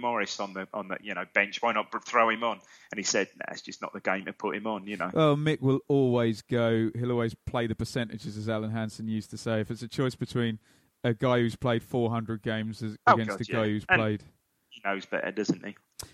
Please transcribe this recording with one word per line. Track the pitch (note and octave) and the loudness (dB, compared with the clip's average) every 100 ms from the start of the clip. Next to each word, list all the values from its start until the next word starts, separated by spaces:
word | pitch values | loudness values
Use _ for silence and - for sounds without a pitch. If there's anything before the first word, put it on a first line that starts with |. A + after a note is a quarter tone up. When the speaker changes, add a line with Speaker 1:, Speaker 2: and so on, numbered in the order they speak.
Speaker 1:
Morris | A#2+ A#2 G2 - | -2 0 -2 -4
on | G2+ | -6
the, | F#2+ F#2+ | -6 -8
on | G#2+ F#2+ | -8 -6
the, | F#2+ | -8
you | G#2 | -8
know, | F2+ F#2+ | -8 -2
bench. | G#2 G2+ - | 0 0 0
Why | A#2+ | 0
not | G#2+ G#2 | 2 0
br-, | A2+ | -4
throw | - A#2+ A2+ | 2 4 6
him | A2 | 4
on?" | A#2 G2+ - - - | 0 -2 -8 -20 -12
And | G#2 | -4
he | |
said, | F#2+ A2+ F#2+ - | 0 2 2 -4
"Nah, | - | -12
it's | F2+ | -10
just | - - | -12 -10
not | - | -10
the | G2 | -6
game | G2 F#2+ | -2 -2
to | F#2 | -4
put | - G#2 E2+ | -6 -4 -4
him | A2 | -4
on," | G#2 G2 | -6 -6
you | G2+ | -6
know. | F2 | -2
Speaker 2:
Well, | B2 D#3 D3 | 2 4 4
Mick | D3+ D3+ | 2 2
will | C3 C3+ - | 2 2 2
always | C#3 C3 A#2+ A#2 G#2 | 4 4 4 2 0
go, | - A#2+ A#2 A2+ A2+ A#2 | -2 2 4 4 2 0
he'll | B2 | -2
always | A#2+ A#2 - - | 0 0 -2 -4
play | B2 A#2 | -2 -2
the | A2 | -2
percentages, | A2+ C3 A2+ G#2+ - G#2+ | -4 -4 -4 -6 -10 -6
as | G#2+ | -4
Alan | A2 G#2+ | -2 -2
Hansen | A2+ A2 - A2 | -4 -4 -6 -4
used | A2 - | -4 -4
to | A2 | -6
say. | A#2+ A2 | -2 0
If | G#2 | -2
it's | A2+ | -6
a | A#2+ | -6
choice | - C3 - | -2 -2 -2
between | A#2+ B2+ A#2 A2 _ _ _ _ | -4 0 0 -2 _ _ _ _
a | B2 | 0
guy | A2 C3 B2 | 2 4 4
who's | A#2 - | 4 0
played | B2+ A#2 | 0 0
four | - B2+ A#2 | 0 0 2
hundred | A#2 A2 A2 | 0 -2 -4
games | A#2 A2 A2 G#2 | -4 -2 -4 -6
as, | A2 G#2+ - | -6 0 6
Speaker 1:
Oh, | |
Speaker 2:
against | F#3 A2 | 6 4
Speaker 1:
God, | G2 | -2
Speaker 2:
a | |
guy | A#2 A#2 | -2 0
Speaker 1:
yeah. | G#2+ | 2
Speaker 2:
who's | G#2+ - | 0 2
Speaker 1:
And | F3+ | 4
Speaker 2:
played | A2 G#2 - _ _ _ _ | 4 -2 -6 _ _ _ _
Speaker 1:
he | - | -8
knows | G2+ G2 | -2 -2
better, | - F2 F2+ | -2 -4 -2
doesn't | G2 G2+ F2+ G2 | -2 -2 -2 -4
he? | - _ - - | -14 _ -18 -18